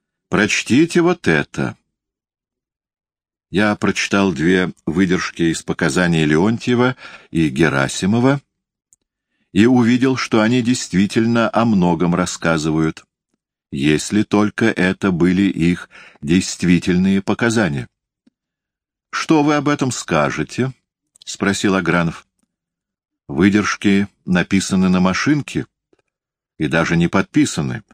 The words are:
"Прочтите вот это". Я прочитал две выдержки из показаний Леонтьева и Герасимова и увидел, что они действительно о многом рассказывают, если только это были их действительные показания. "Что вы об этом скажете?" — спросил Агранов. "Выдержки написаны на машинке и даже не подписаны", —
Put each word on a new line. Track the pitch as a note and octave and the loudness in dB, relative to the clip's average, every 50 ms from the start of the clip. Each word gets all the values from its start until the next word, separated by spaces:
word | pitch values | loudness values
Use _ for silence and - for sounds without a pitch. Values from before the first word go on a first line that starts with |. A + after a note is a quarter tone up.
| _ _ _ _ _ _ | _ _ _ _ _ _
"Прочтите | - F#2 A2 - - - - - A2 C#3 E3+ E3 - F3 | -2 0 0 0 -2 -4 -2 0 2 2 2 2 2 0
вот | E3 F3 F3+ - - | 0 0 -2 -2 0
это". | - D#2+ D2 C#2 - - D#2 C2+ A1+ - - _ _ _ _ _ _ _ _ _ _ _ _ _ _ _ _ _ _ _ _ _ _ _ _ _ _ _ _ _ _ _ _ _ _ | 0 0 0 -2 -4 -6 -6 -6 -6 -8 -12 _ _ _ _ _ _ _ _ _ _ _ _ _ _ _ _ _ _ _ _ _ _ _ _ _ _ _ _ _ _ _ _ _ _
Я | - F#2+ G#2+ G#2 G#2 | -2 0 0 0 0
прочитал | - - G2 F#2+ - - - - G2+ G2 G2 | 0 -2 -2 -2 -2 -2 -2 0 2 2 0
две | E2 C#2 D#2 F2 F#2 F#2 F#2 E2 - _ _ | 0 0 0 2 2 2 0 -2 -6 _ _
выдержки | - D2+ F2+ G2 E2+ F#2 F2 - - - - E2+ E2 | -4 0 0 0 2 0 -2 -2 -6 -4 -2 -2 -2
из | D#2 - | -2 -4
показаний | - - D#2 - F2+ D#2+ - - F2+ F2 E2 D#2+ D#2 | -6 -8 -4 -2 -2 0 0 0 2 2 2 2 2
Леонтьева | D2+ D#2 D#2 F#2 A2 A#2 A2+ - B2+ B2 A#2 B2 B2+ B2+ - - - - - - _ | 2 2 2 2 0 0 -2 -2 -2 0 2 2 0 -2 -4 -12 -20 -20 -20 -16 _
и | - E2 D#2+ C#2+ | -2 -2 -2 0
Герасимова | B1+ C2+ E2 D2 C2+ C2+ C2+ C2 - - F2+ F#2+ A2 A#2+ B2 C3+ C#3 C#3 - _ _ _ _ _ _ _ _ _ _ _ _ _ _ _ _ _ _ _ _ _ | 0 0 0 2 2 0 -2 -2 -2 -2 -2 0 2 2 2 2 2 0 -4 _ _ _ _ _ _ _ _ _ _ _ _ _ _ _ _ _ _ _ _ _
и | - F#2 A2 | 2 2 4
увидел, | A#2+ C3 B2 A#2 A2+ B2 A#2+ C3 C3+ C3 | 4 4 4 4 2 2 2 0 0 -2
что | B2 - - B2 A2+ | -2 -2 0 2 2
они | G#2+ A2+ B2 B2+ | 2 2 2 0
действительно | A#2 A#2+ B2+ - - - - F2+ G#2 F#2+ - A#2+ A2+ A#2 A#2 A#2+ A2+ - - | 0 0 -2 -2 -4 -2 0 0 0 0 0 0 0 0 0 0 0 0 0
о | G#2 A#2 | 0 0
многом | A#2 A2 F#2+ F2 F2 F2 D#2 F#2 E2+ F2 | 2 2 2 2 2 2 0 0 0 0
рассказывают, | E2+ F2+ - - - - E2+ E2 D#2 D2+ D#2+ D#2 D#2+ D#2+ D#2 - - - _ _ _ _ _ _ _ _ _ _ _ _ _ | 0 -2 -4 -6 -4 -2 -2 -2 0 -2 -2 0 0 -2 -2 -4 -8 -14 _ _ _ _ _ _ _ _ _ _ _ _ _
если | - C#2 C2+ D2+ D2+ - - - G2+ G#2 G#2 | -8 -4 0 0 0 0 -2 -2 -2 -2 0
только | - G#2 G#2 G#2+ G#2 - - A#2 | 2 2 2 2 0 0 0 -2
это | A2+ - - F2+ F#2 F#2+ - - G2 | 0 0 0 0 -2 -2 -2 -2 -2
были | F2+ D#2 E2+ F2+ F#2 G2 | 0 2 2 2 2 2
их | G2 F#2+ - - E2 F2 F2+ - - - - - - - - _ | 0 0 0 0 0 0 0 -2 -6 -14 -20 -20 -20 -20 -18 _
действительные | - D2 F2 F#2+ F#2 - - - - F2 F2 E2 - F#2+ F2+ F2+ F#2 G2 G2 G2 | -2 0 0 0 0 -2 -6 -2 2 2 2 2 2 0 0 2 2 2 0 0
показания. | - - G2+ - A#2+ A#2 A2 A#2 G#2 D#2+ C#2+ F#2 A#2 - _ _ _ _ _ _ _ _ _ _ _ _ _ _ _ _ _ _ _ _ _ _ _ _ | 0 -2 -2 -2 0 0 0 0 0 0 -2 -6 -8 -12 _ _ _ _ _ _ _ _ _ _ _ _ _ _ _ _ _ _ _ _ _ _ _ _
"Что | - - - - E3 D3+ C#3+ | -10 -6 0 2 2 2 2
вы | D3+ D3+ | 2 0
об | D3 - | 0 0
этом | D3 D3 - C#3+ B2+ | -2 -2 0 -2 -4
скажете?" — | - - - - F2+ D#2 D2 C#2 - D2+ D2 - - - A#2+ C3+ - _ _ _ _ _ _ _ _ _ _ | -4 -6 -6 -2 0 0 0 0 -2 -4 -6 -6 -4 -4 -4 -4 -6 _ _ _ _ _ _ _ _ _ _
спросил | - - - G2 G2 G2+ - - G#2 F#2+ | -16 -8 -4 -2 -2 -2 0 0 0 0
Агранов. | F#2+ F2 D#2+ D#2+ F2 E2+ E2 - - - _ _ _ _ _ _ _ _ _ _ _ _ _ _ _ _ _ _ _ _ | 0 0 0 0 0 0 -2 -4 -8 -16 _ _ _ _ _ _ _ _ _ _ _ _ _ _ _ _ _ _ _ _
"Выдержки | - C#2 C#2+ F#2 G#2 G2 G#2+ G2+ - - - - G2+ G2 G2 G#2 - _ _ _ | -6 0 2 2 4 4 2 0 -2 -4 -2 0 2 2 2 0 -2 _ _ _
написаны | - F2+ F2+ E2 - G2 F#2+ - - G2 F#2 F#2 | -2 0 0 0 0 -2 -2 0 0 0 0 2
на | F#2 F2+ F#2 | 2 2 2
машинке | F#2 F#2 F#2 - - C3+ D#3 D3 - - - C#2+ C2 - _ _ _ _ _ _ _ _ _ _ _ _ _ _ _ _ _ | 2 0 0 -2 0 0 0 -2 -2 -6 -8 -8 -8 -8 _ _ _ _ _ _ _ _ _ _ _ _ _ _ _ _ _
и | - D#2+ | -6 -4
даже | C#2 C2+ E2 E2 - E2+ | -2 0 0 0 0 2
не | E2+ F2 E2 | 0 0 2
подписаны", — | - G2 F#2 - - D3+ C#3+ - - F2 C#2+ C2 B1 G#2+ - _ | 0 -2 -2 0 0 0 0 0 -2 -4 -6 -6 -6 -10 -12 _